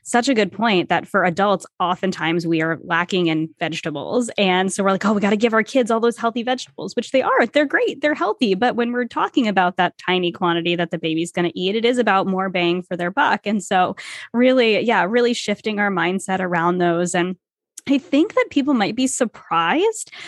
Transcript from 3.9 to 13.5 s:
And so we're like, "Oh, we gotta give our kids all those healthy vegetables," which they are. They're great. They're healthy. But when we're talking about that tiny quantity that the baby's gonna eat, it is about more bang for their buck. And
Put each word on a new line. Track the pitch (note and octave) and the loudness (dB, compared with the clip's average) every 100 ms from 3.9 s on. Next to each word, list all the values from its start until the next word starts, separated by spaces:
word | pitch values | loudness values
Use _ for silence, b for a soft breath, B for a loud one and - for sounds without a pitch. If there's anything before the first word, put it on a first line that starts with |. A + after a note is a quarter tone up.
| D3 D#2 A#3+ A3+ - | -8 -4 -2 -2 0
And | F#3+ F3+ F#3+ | 2 2 0
so | - | 0
we're | G3 | 0
like, | F#3+ | 0
"Oh, | G3+ | 0
we | G#3+ | 0
gotta | G3+ | 2
give | G#3+ A#3 | 2 2
our | A3 | 0
kids | G#3+ C4+ A3 | 0 0 0
all | A3+ | 0
those | A#3 A#3 | 0 0
healthy | A#3 A#3 | -4 -4
vegetables," | A#3 B3+ - - G3+ | -4 -6 -8 -12 -10
which | - - | -6 -2
they | C4 | 0
are. | D#4+ C5 A#3 | 2 2 2
They're | D4 D4 | 2 0
great. | F4 A#4 - | 0 -2 -2
They're | D4+ | -2
healthy. | D4+ F#4 G#4+ A3+ | 0 -2 0 0
But | F#3 A#3+ A3 | 2 0 0
when | A#3+ | -2
we're | A#3+ A#3+ | -2 -4
talking | D4+ G4+ - G#3+ | -2 -2 0 0
about | F#3+ F3+ F3+ | 2 0 2
that | F3+ - | -2 -2
tiny | - F#3 F3 | -2 0 0
quantity | E3+ F3 E3+ E3+ F3 | -2 -2 0 0 -2
that | E3+ | -2
the | E3 | -4
baby's | E3 D#3+ E3+ | -2 -2 -4
gonna | F#3 F3 F#3 | -2 -4 -2
eat, | F#3 | -2
it | A3 | 0
is | A#3 B3 | 0 2
about | G#3+ G3 F#3+ | 2 2 2
more | F#3 F#3+ | -2 -2
bang | F3+ E3+ F3+ | 0 0 -2
for | F3 F3+ | -4 -6
their | F3 | -4
buck. | F#3+ D4 G#3 | 0 0 0
And | G3+ | -2